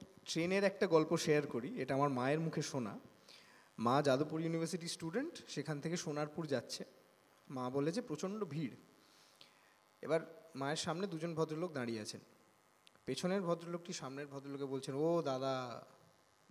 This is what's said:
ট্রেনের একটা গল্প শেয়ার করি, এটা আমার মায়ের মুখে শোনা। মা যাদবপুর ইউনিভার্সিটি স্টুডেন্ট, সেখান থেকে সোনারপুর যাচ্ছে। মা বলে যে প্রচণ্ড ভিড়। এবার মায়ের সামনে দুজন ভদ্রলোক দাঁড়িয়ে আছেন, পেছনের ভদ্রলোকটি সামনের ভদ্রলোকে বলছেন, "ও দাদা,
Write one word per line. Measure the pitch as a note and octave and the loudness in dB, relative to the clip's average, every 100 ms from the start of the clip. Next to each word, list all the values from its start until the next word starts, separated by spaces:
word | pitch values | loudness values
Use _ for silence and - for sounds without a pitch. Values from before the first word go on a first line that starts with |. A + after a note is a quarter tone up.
| - - | -20 -14
ট্রেনের | - E3 F3 G3 | -4 0 2 4
একটা | G3 G3 F#3+ | 4 4 6
গল্প | D#3+ D#3 E3+ | 8 8 4
শেয়ার | E3 D3 C#3+ | 6 4 4
করি, | B2 B2+ B3 | -2 -4 -4
এটা | C3 | 0
আমার | C3+ C#3+ | 4 4
মায়ের | B2+ B2+ D#3 | 4 2 2
মুখে | D#3+ - | 2 -2
শোনা। | - C3+ G#2+ A#3+ - - - - - - - - | -2 -2 -4 -8 -14 -20 -20 -20 -20 -20 -16 0
মা | A2+ C3+ | 4 4
যাদবপুর | C#3+ C3 D3+ D#3+ | 6 4 2 0
ইউনিভার্সিটি | E3 E3 E3 F3+ E3 | 0 0 -2 -4 -6
স্টুডেন্ট, | - E3 G3 D#4+ - - | -6 -4 -2 -4 -8 -8
সেখান | - C#3 D3 | -6 -4 -2
থেকে | D#3+ F3 | -2 -2
সোনারপুর | E3 D3 D3+ D#3+ D#3 | -2 -2 -2 -4 0
যাচ্ছে। | B2+ - - - - - _ _ - - | -2 -2 -10 -10 -18 -20 _ _ -20 -10
মা | C3+ B2+ | -6 -2
বলে | C#3 D3 | 0 0
যে | F#3+ | 0
প্রচণ্ড | A#3+ D3 F#3 G#3+ | -4 -4 -4 -4
ভিড়। | F#3+ C#3+ C3 - - - - - - - - - - _ _ - | -4 -4 -4 -6 -20 -20 -20 -20 -20 -20 -20 -20 -20 _ _ -8
এবার | - D#3+ D#3 - - | 0 0 -2 -16 -14
মায়ের | C3 C#3 D#3 | -6 -4 -2
সামনে | F3 D#3+ G3+ | -2 -2 -4
দুজন | D#3+ E3+ | -4 -4
ভদ্রলোক | D#3 D3+ D#3 F3+ | -2 -2 -2 -4
দাঁড়িয়ে | C#3+ A#2+ A2+ | -4 -4 -4
আছেন, | G#2+ G2 - - _ _ _ _ - _ | -6 -12 -16 -20 _ _ _ _ -20 _
পেছনের | - C3 F3+ G3 | -6 -2 0 0
ভদ্রলোকটি | E3+ E3+ E3+ E3+ E3+ | 0 -2 -2 -6 -6
সামনের | E3 C3+ C3+ D3 | -8 -8 -8 -10
ভদ্রলোকে | C#3 C#3 C#3 | -10 -8 -6
বলছেন, | C#3 C3+ C#3 | -4 -4 -2
"ও | C3+ D#3+ E3+ | 2 4 4
দাদা, | C#3+ C3 C3+ C3 B2 - - - - _ _ _ - | 2 0 0 -2 -4 -8 -14 -20 -20 _ _ _ -12